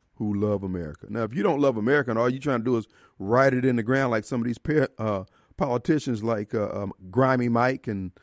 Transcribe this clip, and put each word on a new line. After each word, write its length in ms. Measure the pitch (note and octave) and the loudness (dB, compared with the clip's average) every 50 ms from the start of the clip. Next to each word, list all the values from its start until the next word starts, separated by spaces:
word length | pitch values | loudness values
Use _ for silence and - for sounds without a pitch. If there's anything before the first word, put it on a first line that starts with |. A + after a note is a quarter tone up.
| _ _ _ | _ _ _
who 180 | _ A2+ G#2 G2+ | _ -4 -2 0
love 280 | G2+ G#2 G#2 G#2 G2 G2 | 0 0 0 0 -2 -2
America. 440 | F#2 F#2 F2+ E2+ D2+ D2 - - G#2 | -4 -6 -6 -6 -8 -10 -14 -14 -10
Now, 160 | G#2 A2+ A2+ | -6 -6 -6
if 100 | G#2+ A2+ | -4 -4
you 80 | E3 G3+ | 0 0
don't 180 | G#3 D#3 C#3 | 0 2 2
love 160 | C#3+ C#3 B2 | 2 2 2
America 340 | A2 G#2 A#2 C#3+ D3 C3 A#2+ | 2 0 2 2 2 2 0
and 80 | A2 A2 | 0 0
all 100 | A#2+ B2 | 0 0
you're 120 | B2+ C3+ | 0 -2
trying 200 | C3 C#3+ C3 A#2+ | -2 -2 -2 0
to 40 | A2 | 0
do 120 | C3 B2 | 0 0
is 100 | A#2 G#2+ - _ _ - _ _ _ | 0 -2 -6 _ _ -20 _ _ _
write 360 | F#2+ G2 A2+ B2+ C3+ C#3 B2+ | -4 0 2 4 4 4 4
it 100 | B2+ B2 | 4 2
in 120 | C3 B2 | 2 2
the 60 | A#2+ A2 | 2 0
ground 280 | A2 C3 C3+ C#3 B2+ A#2 | 0 0 0 2 2 0
like 120 | A2 G#2+ | -2 -2
some 160 | - C3+ A#2+ | -2 -4 -4
of 60 | A2+ | -2
these 120 | A#2+ A#2 - | -4 -6 -6
pa-, 280 | _ - D3 D#3 - - - - | _ 0 2 2 2 0 -2 -6
uh, 260 | A2+ A2 G#2 F#2+ F#2 - _ _ _ _ - | -4 -2 -2 -4 -6 -10 _ _ _ _ -6
politicians 680 | - F3+ C#3 A#2+ B2 - - D#3 D3+ - C#3 B2 G#2+ G#2 | -4 -2 0 0 -2 2 2 2 2 2 -2 -4 -2 0
like, 320 | A2+ A#2 G#2 G#2+ - - | -2 -2 -2 -2 -4 -2
uh, 140 | A2 G#2 - | -4 -2 -2
um, 220 | - G2+ G2+ G2 - _ F#2 F2+ | -4 -6 -6 -6 -8 _ -16 -4
Grimy 380 | F#2+ A#2+ C3 C3 C3 B2+ B2 A#2+ | 2 2 4 4 4 2 2 2
Mike 400 | A#2 A#2 B2 B2+ C3 - - B2 | 2 2 2 2 0 -2 -6 -6
and, 240 | G#2+ G2 F#2+ F#2 - - | -6 -6 -6 -8 -10 -14